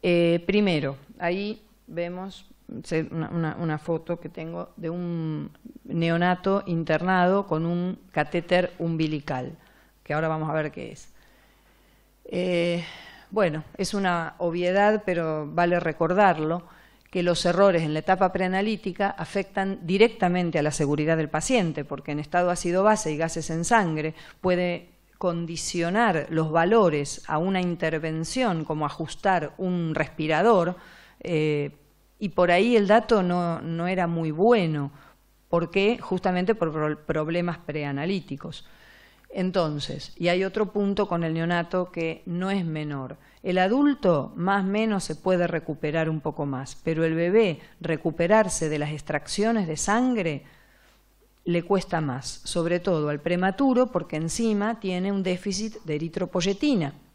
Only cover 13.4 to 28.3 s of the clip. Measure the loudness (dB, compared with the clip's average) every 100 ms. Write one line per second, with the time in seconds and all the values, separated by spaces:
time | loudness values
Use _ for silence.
13.4 | 0 0 -8 -6 -4 0 0 0 -4 -4
14.4 | -4 0 0 4 4 4 0 -2 0 -4
15.4 | -4 0 2 2 0 0 0 4 4 4
16.4 | 0 -2 -6 -20 -20 _ _ -2 0 2
17.4 | 2 6 6 6 2 -2 2 2 4 2
18.4 | 0 0 0 -2 -4 -2 -2 -2 -6 -4
19.4 | -4 -2 -2 -4 -2 4 4 4 2 2
20.4 | 0 0 0 0 0 2 2 2 0 -2
21.4 | 2 2 2 -2 -6 -8 -6 -8 -2 0
22.4 | 2 0 0 2 4 4 0 -2 -4 -4
23.4 | -4 -4 2 4 4 0 -4 -8 -20 -4
24.4 | 0 2 2 -2 -8 _ _ _ -2 -2
25.4 | -4 -6 -4 -2 0 2 2 2 0 0
26.4 | 2 2 4 6 4 2 -4 -8 -4 -2
27.4 | 0 0 0 -2 -2 -2 -4 -4 -4